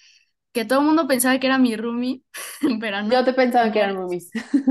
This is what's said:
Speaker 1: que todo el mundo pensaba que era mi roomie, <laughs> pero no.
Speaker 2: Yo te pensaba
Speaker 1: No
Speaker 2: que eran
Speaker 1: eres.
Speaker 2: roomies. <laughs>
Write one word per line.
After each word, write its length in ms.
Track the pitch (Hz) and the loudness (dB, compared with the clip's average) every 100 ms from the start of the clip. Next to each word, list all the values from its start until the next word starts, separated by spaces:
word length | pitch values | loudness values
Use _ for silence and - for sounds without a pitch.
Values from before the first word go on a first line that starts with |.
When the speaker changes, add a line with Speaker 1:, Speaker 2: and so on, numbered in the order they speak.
| _ _ _ _ _ | _ _ _ _ _
Speaker 1:
que 120 | 233 220 | -8 -2
todo 140 | 262 | 0
el 40 | 294 | 2
mundo 200 | 320 294 | 2 2
pensaba 320 | 254 254 262 | 0 2 0
que 80 | 262 | 2
era 100 | 262 | 2
mi 160 | 247 214 | 2 0
roomie, 460 | 233 240 254 262 _ | -6 -4 -4 -6 _
<laughs> 480 | - - - 294 220 | -18 -16 -4 -2 -2
pero 220 | 220 196 | -4 -4
no. 120 | 208 254 | 0 2
Speaker 2:
Yo 80 | 254 | 2
te 80 | |
pensaba 380 | 254 254 240 220 | 2 2 2 2
Speaker 1:
No 0 | |
Speaker 2:
que 80 | 214 | 2
eran 160 | 196 190 | 0 -2
Speaker 1:
eres. 20 | |
Speaker 2:
roomies. 340 | 180 180 - | -6 -8 -8
<laughs> 280 | 226 - 277 262 | -12 -2 0 2